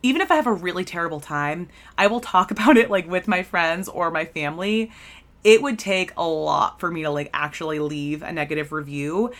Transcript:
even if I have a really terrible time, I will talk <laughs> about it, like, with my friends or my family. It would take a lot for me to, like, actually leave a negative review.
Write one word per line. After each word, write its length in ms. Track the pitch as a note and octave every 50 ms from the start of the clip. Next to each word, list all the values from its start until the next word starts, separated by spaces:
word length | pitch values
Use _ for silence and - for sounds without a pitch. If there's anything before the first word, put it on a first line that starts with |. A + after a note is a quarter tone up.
even 200 | - B3 C4+ E4
if 100 | F#4+ F#4+
I 40 | F#4
have 120 | D#4 -
a 60 | B3 G#3+
really 320 | F3 F3 F3+ E3+ F3+ F#3
terrible 340 | - - F3 E3+ E3 D#3+ D3
time, 480 | C#3+ - D3+ D3 D3 D3 D3+ E3+ F3+ - - - - - -
I 100 | - F#3+
will 140 | G#3 A3+ A#3+
talk 280 | A#3 - - G#3+ G3+ -
<laughs> 0 |
about 260 | G#3+ G#3+ G#3+ B3 D4+
it, 120 | A3+ A#3+ A3+
like, 200 | G3+ F#3+ E3+ E3
with 180 | F3+ F#3 F3+
my 160 | G#3+ F#3+ F3+ F#3
friends 460 | - - F3+ E3+ D#3+ E3 F3 F#3+ -
or 200 | - - F3 E3
my 140 | E3 D#3+ D#3+
family. 680 | E3 - E3 D3+ C#3+ D#3 E3+ F#3 G3+ G#3+ A3 A3+ A3 - - - - - - _ _ _ _ _
It 180 | E3+ A3 A3
would 160 | C#4 C#4 A#3
take 360 | G#3+ - G3 G3 F#3 F#3 - -
a 100 | - E3+
lot 540 | E3 D#3+ D#3 D#3 D3+ D3 D3 B2 - - -
for 100 | - F3
me 120 | E3+ E3
to, 80 | D#3 D3+
like, 200 | D3 D3 D3 - -
actually 460 | C#3+ D3 D3 - - E3 D#3 D#3 D3+
leave 440 | D3+ D3 D3+ D3 C#3+ D3 D3 D3+ -
a 80 | -
negative 400 | E3+ D#3 D3 D3 D#3 D3+ D3+ D3
review. 640 | D3+ D#3 D3 C#3+ C#3+ C#3+ C#3+ D3 E3 F#3+ A3+ A#3+ B3